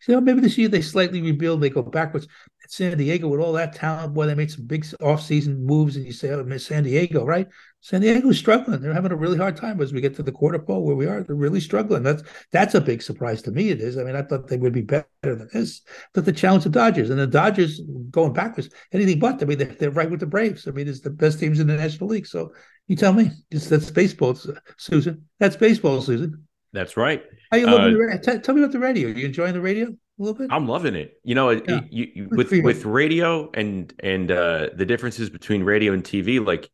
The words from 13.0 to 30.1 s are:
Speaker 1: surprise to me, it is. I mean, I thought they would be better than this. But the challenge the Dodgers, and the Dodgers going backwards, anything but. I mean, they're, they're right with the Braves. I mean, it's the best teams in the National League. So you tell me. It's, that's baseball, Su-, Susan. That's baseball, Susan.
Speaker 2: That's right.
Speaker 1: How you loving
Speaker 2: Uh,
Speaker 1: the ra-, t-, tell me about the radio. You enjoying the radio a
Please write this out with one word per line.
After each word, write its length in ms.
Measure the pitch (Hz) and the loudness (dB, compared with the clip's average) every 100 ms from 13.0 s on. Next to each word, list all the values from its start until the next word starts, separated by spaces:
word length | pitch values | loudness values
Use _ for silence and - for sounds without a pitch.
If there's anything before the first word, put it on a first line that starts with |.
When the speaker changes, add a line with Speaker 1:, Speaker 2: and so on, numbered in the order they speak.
Speaker 1:
surprise 380 | - - 120 110 | -6 -8 -6 -6
to 100 | - | -6
me, 180 | 117 208 | -2 -2
it 100 | 131 | -2
is. 160 | 113 127 | -4 -6
I 60 | |
mean, 140 | 127 135 | -6 -6
I 60 | |
thought 260 | 143 135 - | -4 -6 -4
they 80 | 127 | -2
would 160 | 123 | 0
be 100 | 123 | -2
better 240 | 104 147 - - | -2 -2 -4 -8
than 260 | 139 113 110 | -6 -6 -6
this. 300 | 220 226 - _ - - | -4 -4 -8 _ -20 -6
But 120 | - | -2
the 80 | 170 | 0
challenge 320 | 156 185 190 | 2 4 4
the 60 | 185 | 4
Dodgers, 380 | 240 226 175 113 | 4 4 2 0
and 120 | 135 | 0
the 60 | 135 | 2
Dodgers 540 | 143 196 196 170 156 151 131 120 | 2 2 2 0 -2 -12 -12 -4
going 220 | 165 160 | 0 0
backwards, 360 | 117 220 - - - - | 0 -4 -6 -12 -14 -6
anything 280 | 190 196 156 | 0 2 2
but. 200 | 240 269 | 0 0
I 60 | 147 | -2
mean, 120 | 143 | -2
they're, 180 | 139 - | -4 -4
they're 120 | 147 | -2
right 180 | 147 160 | 0 -2
with 100 | 170 | -4
the 60 | 165 | -4
Braves. 400 | 190 220 151 - | -2 -2 -4 -10
I 60 | |
mean, 160 | 139 143 | -8 -8
it's 120 | 127 | -8
the 100 | 143 | -8
best 280 | 151 156 156 | 0 0 2
teams 220 | 156 156 | 0 2
in 80 | 156 | 2
the 80 | 151 | 0
National 340 | 160 156 196 | -2 -6 -4
League. 160 | 220 - | -6 -6
So 260 | 175 165 - - _ - | -10 -10 -14 -20 _ -4
you 80 | 185 | 2
tell 160 | 196 | 4
me. 180 | 202 208 - - | 6 4 0 -8
It's, 180 | 151 - | -6 0
that's 240 | 156 151 | 0 2
baseball, 420 | - 208 - 127 | 0 0 2 -2
Su-, 220 | 127 - - _ - | -2 -8 -14 _ -16
Susan. 520 | - 156 151 160 _ - | 0 0 0 -6 _ 0
That's 180 | 196 190 | 0 4
baseball, 460 | 226 220 156 131 | 4 4 2 0
Susan. 440 | 131 117 160 156 _ _ _ | 0 -2 -2 -8 _ _ _
Speaker 2:
That's 240 | 98 90 - | -8 -6 0
right. 260 | 131 143 - - - | 0 -2 -6 -14 0
Speaker 1:
How 60 | 233 | 2
you 80 | 233 | 6
loving 280 | 233 233 | 6 6
Speaker 2:
Uh, 20 | 220 | 4
Speaker 1:
the 80 | |
ra-, 120 | 226 185 | 2 -2
t-, 220 | - 233 | -2 -2
tell 160 | - 285 | 2 2
me 60 | |
about 100 | 277 | 2
the 80 | 269 | 0
radio. 280 | 262 233 120 | -2 0 -2
You 160 | 110 | -4
enjoying 300 | 139 135 175 | -6 -4 -4
the 60 | 180 | -2
radio 260 | 185 208 233 | -2 -2 -4
a 100 | 233 _ | -8 _